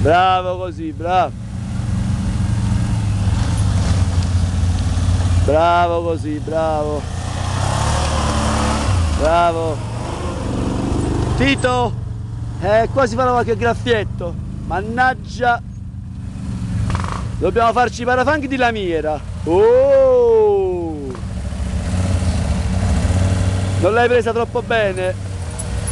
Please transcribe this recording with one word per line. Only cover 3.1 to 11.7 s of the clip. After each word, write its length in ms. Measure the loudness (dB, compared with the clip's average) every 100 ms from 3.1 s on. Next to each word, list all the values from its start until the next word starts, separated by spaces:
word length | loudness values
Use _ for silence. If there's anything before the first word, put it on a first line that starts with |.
| 0 0 0 0 0 2 2 2 2 2 2 2 2 0 0 0 0 0 0 2 2 2 2 4
Bravo 560 | 4 4 4 2 0
così, 360 | -2 -4 -4 -6
bravo. 640 | -4 -2 -2 -2 -2 -4 -6 -6 -6 -4 -4 -2 -2 0 0 0 0 0 0 0 0 0 0 0 2 2 2 2
Bravo. 720 | 2 4 2 0 -2 -4 -6 -8 -8 -6 -6 -6 -4 -2 -2 -2 -2 0 0 0 0
Tito, 580 | 2 2 2 0